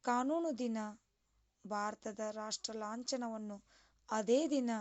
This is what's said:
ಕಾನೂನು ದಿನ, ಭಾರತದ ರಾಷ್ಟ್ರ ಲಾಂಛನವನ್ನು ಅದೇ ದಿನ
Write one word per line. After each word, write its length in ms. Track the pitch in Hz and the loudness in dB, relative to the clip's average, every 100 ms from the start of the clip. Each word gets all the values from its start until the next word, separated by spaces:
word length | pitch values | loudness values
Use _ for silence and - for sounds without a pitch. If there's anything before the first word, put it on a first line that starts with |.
| - | 2
ಕಾನೂನು 520 | 247 254 330 339 240 | 2 4 2 0 0
ದಿನ, 200 | 247 220 214 208 _ _ _ _ _ _ 190 | -2 -2 -6 -10 _ _ _ _ _ _ -6
ಭಾರತದ 540 | 208 208 220 220 208 214 | -2 -2 -4 -8 -4 -6
ರಾಷ್ಟ್ರ 420 | 214 214 220 - | -4 -6 -6 -6
ಲಾಂಛನವನ್ನು 840 | 220 214 226 247 269 240 220 214 202 _ - _ _ - | -6 -4 -4 -4 -2 -2 -6 -8 -10 _ -20 _ _ -2
ಅದೇ 300 | 220 208 247 311 | 0 6 6 6
ದಿನ 220 | 277 240 220 | 2 2 -2